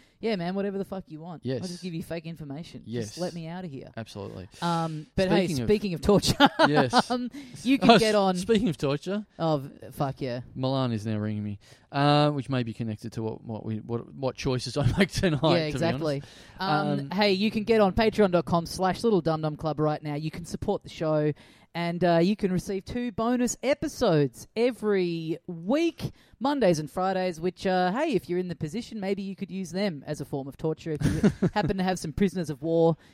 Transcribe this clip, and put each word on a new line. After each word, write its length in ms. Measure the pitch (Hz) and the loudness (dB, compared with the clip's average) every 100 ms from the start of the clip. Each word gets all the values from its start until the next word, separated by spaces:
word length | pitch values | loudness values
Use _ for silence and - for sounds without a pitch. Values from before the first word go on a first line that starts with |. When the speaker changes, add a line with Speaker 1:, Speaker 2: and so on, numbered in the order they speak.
| _ _ | _ _
Speaker 1:
"Yeah, 160 | 220 190 | -4 -4
man, 180 | 170 | -4
whatever 240 | 196 202 196 | -4 -4 -4
the 80 | 190 | -6
fuck 200 | 190 - | -10 -12
you 140 | 156 | -16
want. 200 | 170 160 123 | -14 -10 -6
I'll 40 | |
Speaker 2:
Yes. 140 | 127 180 | -4 -6
Speaker 1:
just 120 | 180 | -10
give 120 | 185 | -8
you 100 | 165 | -8
fake 220 | - 165 160 | -8 -10 -10
information. 580 | 160 147 143 170 127 110 | -12 -12 -12 -12 -16 -8
Speaker 2:
Yes. 200 | 117 110 | -6 -6
Speaker 1:
Just 100 | 160 | -6
let 140 | 180 | -8
me 140 | 170 160 | -8 -10
out 160 | 180 | -10
of 80 | 180 | -10
here." 180 | 135 - 113 | -12 -14 -14
Speaker 2:
Absolutely. 500 | 113 101 104 101 95 - | -12 -10 -10 -12 -14 -6
Speaker 1:
Um, 460 | 170 165 165 156 - - | -2 -2 -2 -6 -6 -2
but 140 | 185 | 2
hey, 160 | 175 180 | 2 2
Speaker 2:
Speaking 140 | 135 | 0
of 40 | 113 | 2
Speaker 1:
speaking 240 | 208 202 160 | 0 0 -2
of 60 | |
torture, 480 | - 190 - - 285 - | 4 4 4 6 4 6
<laughs> 120 | 320 | 4
Speaker 2:
Yes. 420 | 294 123 240 - | 4 4 2 2
Speaker 1:
um, 220 | 247 247 285 269 - | -2 -6 -10 -16 -4
you 160 | 233 277 | 0 6
can 100 | - | 8
Speaker 2:
<laughs> 60 | 226 | 8
Oh, 20 | |
Speaker 1:
get 180 | 220 208 | 8 4
on 200 | 190 180 | 2 0
Speaker 2:
speaking 320 | 190 220 226 | 2 2 2
of 80 | - | 0
torture. 480 | 139 147 180 208 202 - | 0 -2 -2 -6 -6 -4
Speaker 1:
Oh, 180 | 165 147 | 0 0
v-, 120 | 135 - 110 | -4 -14 -12
fuck 260 | - 139 - | -4 -4 -4
yeah. 200 | 131 123 - - | -6 -6 -8 -4
Speaker 2:
Milan 360 | 131 135 127 | -2 0 0
is 140 | 110 110 | 0 -2
now 120 | 107 | -2
ringing 260 | 107 104 | -2 -4
me, 140 | 104 101 - - - | -6 -8 -14 -20 -8
uh, 380 | 143 147 147 147 | 0 2 4 2
which 180 | 143 131 | 0 -2
may 140 | 131 | -2
be 100 | 113 | -2
connected 400 | 107 113 107 113 | -4 -6 -6 -8
to 100 | 117 | -6
what, 200 | 110 - | -6 -8
what 220 | 117 107 110 | -10 -10 -6
we, 120 | 110 | -8
what, 360 | 110 117 - | -6 -6 -8
what 220 | 139 131 - | -6 -4 -2
choices 420 | 139 127 123 - | -2 -2 -2 0
<laughs> 0 | |
I 140 | 127 - | 2 2
make 120 | 202 | 0
tonight, 280 | - 185 143 | 2 0 2
Speaker 1:
Yeah, 60 | 160 | 4
Speaker 2:
to 0 | |
be 0 | |
honest. 280 | 170 151 131 | 2 2 0
Speaker 1:
exactly. 480 | 165 139 156 139 - - - - | 0 0 -2 -4 -6 -18 -16 -6
Um, 280 | 185 151 147 | 0 0 2
Speaker 2:
Um, 240 | 147 139 | -2 -2
Speaker 1:
hey, 200 | 185 208 | 2 2
you 160 | 190 214 | 2 0
can 140 | 220 | 0
get 180 | 208 220 | 2 4
on 120 | 196 | 6
patreon 380 | 233 220 214 196 | 4 2 4 4
dot 140 | 175 - | 4 2
com 200 | 170 170 | 0 0
slash 380 | 170 185 175 | -2 0 2
little 180 | 233 190 | 2 2
dum 200 | 160 156 | 2 0
dum 140 | 156 151 | -2 -2
club 220 | 156 147 | -4 0
right 220 | 151 151 | 0 0
now. 140 | 147 147 | -4 -6
You 160 | 156 | -6
can 140 | - 165 | -8 -10
support 360 | - 202 190 | -6 -2 -4
the 60 | - | -4
show. 440 | - 160 151 151 - - - _ 170 | -4 0 2 2 -2 -10 -20 _ -6
And, 280 | 170 175 175 | -4 2 4
uh, 140 | 165 | 6
you 140 | 180 214 | 4 2
can 160 | 185 | 0
receive 320 | 180 - 196 - | 0 -2 -6 -6
two 260 | 240 247 | -4 -4
bonus 460 | 185 226 247 247 - | -2 0 2 0 0
episodes 840 | 247 294 311 - 226 151 139 - - 220 | -2 -2 -4 0 4 4 2 -2 -8 0
every 800 | 247 220 208 196 175 165 160 165 - | 0 0 0 0 0 -2 -6 -8 -8
week, 680 | 165 180 302 339 - - - _ - | -8 -2 0 0 -2 -8 -10 _ -4
Mondays 400 | 262 285 190 151 | -2 2 4 4
and 100 | 151 | 0
Fridays, 520 | 185 185 185 185 160 | -2 -2 0 -2 -2
which, 260 | 180 - 190 | -4 -2 0
uh, 240 | 185 180 | 2 2
hey, 220 | 233 320 | 0 0
if 160 | 190 - | 0 -2
you're 100 | 180 | -4
in 80 | 185 | -4
the 80 | - | -6
position, 420 | 151 208 - 220 | -6 -8 -8 -6
maybe 200 | 190 196 | -4 -4
you 140 | 196 185 | -6 -8
could 160 | 170 | -8
use 200 | 190 165 | -8 -6
them 300 | 180 202 143 147 | -2 -2 -4 -8
as 140 | 151 | -8
a 40 | 139 | -6
form 220 | 139 135 | -6 -6
of 80 | - | -4
torture. 360 | 160 156 165 | -4 -4 -4
If 120 | 151 151 | -2 0
you 440 | 156 214 - 175 | 2 2 2 -2
Speaker 2:
<laughs> 40 | |
Speaker 1:
happen 220 | 208 180 196 | 0 -2 0
to 60 | |
have 160 | 185 180 | -2 -2
some 140 | 165 | -4
prisoners 360 | 165 196 185 156 | 0 0 0 -6
of 120 | 131 | -6
war 340 | 160 165 165 160 _ | 0 4 4 2 _